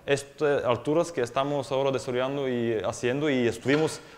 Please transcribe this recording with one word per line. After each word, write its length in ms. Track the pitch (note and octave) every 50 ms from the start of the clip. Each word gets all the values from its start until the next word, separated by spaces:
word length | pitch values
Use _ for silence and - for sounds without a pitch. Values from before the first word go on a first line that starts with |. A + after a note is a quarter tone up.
| -
Estas 600 | - C#3+ C#3 - - - - D#3 C#3+ C#3+ B2 -
alturas 480 | B2 A#2+ - - D3 D3+ E3+ E3+ E3
que 100 | - C3
estamos 480 | A#2+ A#2 - C#3 C3+ C#3+ D3 C#3+ B2+ -
ahora 220 | C3+ C3 C#3 C#3
desarrollando 560 | C3 A#2+ - C3+ B2 B2 B2+ C3+ C#3 C#3+ C#3 C3
y 320 | B2 A#2+ A#2 A#2 A2+ G#2 F2+
haciendo, 460 | A2 A#2+ - - A#2+ B2+ C#3+ D3+ D#3
y 160 | C3+ B2+ A#2+
estuvimos, 540 | A#2 A2 - - B2+ C#3+ D3+ D#3+ D3 - - - - -